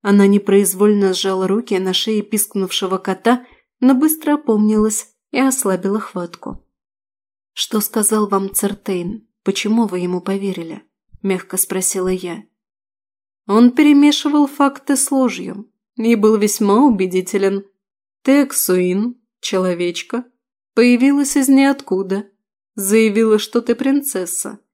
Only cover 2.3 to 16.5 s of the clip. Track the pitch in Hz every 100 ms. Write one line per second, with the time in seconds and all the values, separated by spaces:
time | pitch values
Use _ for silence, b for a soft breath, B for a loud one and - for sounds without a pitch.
2.3 | 214 - 202 185 - 190 185 254 247 226
3.3 | 247 B B B _ 254 262 311 311 -
4.3 | 294 - 214 214 214 214 214 - _ _
5.3 | 247 269 262 202 185 190 214 - 185 170
6.3 | - - - _ _ _ _ _ _ _
7.3 | _ _ - - 208 208 226 208 214 208
8.3 | 196 196 - 202 190 - 185 175 220 _
9.3 | _ - 196 208 226 214 180 180 180 175
10.3 | 196 196 180 165 156 _ _ _ - 196
11.3 | 185 - 185 - 190 185 190 185 185 180
12.3 | 170 - _ _ _ _ _ _ _ _
13.3 | _ - 208 247 247 294 285 294 285 302
14.3 | 294 285 - 277 277 - 269 - 269 254
15.3 | - 185 190 214 _ _ - 226 226 214
16.3 | 214 208